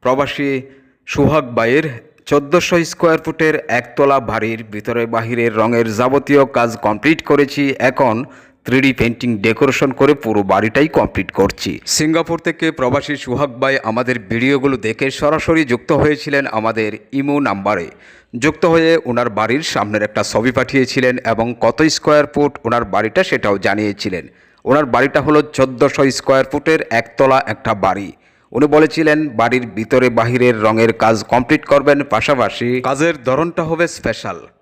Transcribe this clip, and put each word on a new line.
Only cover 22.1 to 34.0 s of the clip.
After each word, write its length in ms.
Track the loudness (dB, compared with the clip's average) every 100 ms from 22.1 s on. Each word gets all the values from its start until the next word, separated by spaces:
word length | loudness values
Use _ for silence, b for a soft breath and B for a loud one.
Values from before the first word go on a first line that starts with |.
| 2 2
ফুট 180 | 0 -2 -2 -2
ওনার 180 | -2 -2
বাড়িটা 280 | -2 0 0 0
সেটাও 260 | -2 0 0 0
জানিয়েছিলেন। 600 | -2 -2 -4 -6 -8 -10 b b b 0
ওনার 200 | 0 2
বাড়িটা 260 | 2 2 0 2
হলো 140 | 2 2 0
চোদ্দশো 460 | -2 2 0 2 0 0
স্কয়ার 280 | 2 2 2
ফুটের 280 | -2 0 0 0 -4
একতলা 400 | -4 0 4 4 0
একটা 180 | -6 -4 -2 0
বাড়ি। 240 | -2 -6 -14 b b b
উনি 160 | 0 2 4
বলেছিলেন 440 | 2 2 2 2 0 -2
বাড়ির 260 | 0 0 -4 -8
ভিতরে 300 | 0 2 2 2
বাহিরের 360 | 0 2 2 4 2
রঙের 260 | 2 2 2
কাজ 120 | 2 0 0
কমপ্লিট 320 | -2 2 -2 2
করবেন, 260 | 2 4 2 2
পাশাপাশি 560 | -2 0 0 0 -2 -4 -2 -2
কাজের 260 | 0 0 -2 -2
ধরনটা 360 | -2 -2 -4 -4
হবে 160 | -2 -2
স্পেশাল 400 | -2